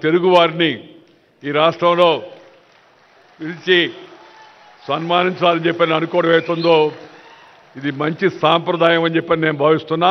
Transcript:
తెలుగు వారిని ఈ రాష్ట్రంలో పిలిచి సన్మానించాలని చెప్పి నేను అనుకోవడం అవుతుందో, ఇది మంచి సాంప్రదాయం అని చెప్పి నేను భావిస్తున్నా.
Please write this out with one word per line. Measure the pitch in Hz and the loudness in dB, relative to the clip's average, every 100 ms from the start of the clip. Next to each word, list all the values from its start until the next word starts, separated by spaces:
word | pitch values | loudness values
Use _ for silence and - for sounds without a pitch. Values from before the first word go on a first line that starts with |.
| 156 | 0
తెలుగు | 175 185 180 | 0 4 4
వారిని | 165 165 160 110 - - _ _ _ _ | 4 0 -2 -4 -12 -20 _ _ _ _
ఈ | 143 147 | -4 0
రాష్ట్రంలో | 160 165 175 175 170 139 - - - _ _ _ _ _ _ _ _ - | 0 2 0 2 2 0 -6 -20 -20 _ _ _ _ _ _ _ _ -14
పిలిచి | 160 170 175 180 156 - - - - - - - - - - | -12 -8 0 2 0 -6 -20 -20 -20 -20 -20 -20 -20 -16 -8
సన్మానించాలని | 147 170 175 180 180 175 165 170 | -6 -2 0 0 0 0 0 -2
చెప్పి | 170 170 | 0 0
నేను | 160 | 0
అనుకోవడం | 160 175 165 165 | -2 0 2 2
అవుతుందో, | 165 165 165 160 151 127 - - - - - - _ 131 | 0 -2 2 2 2 -4 -20 -20 -20 -20 -20 -20 _ -10
ఇది | 143 135 | -8 -4
మంచి | 151 165 185 170 | -4 0 -2 0
సాంప్రదాయం | 151 170 170 170 165 170 165 | 0 0 0 0 2 2 0
అని | 165 | -2
చెప్పి | 165 165 160 | -2 -2 0
నేను | 147 147 | 0 2
భావిస్తున్నా. | 156 - 165 180 | 0 -2 0 0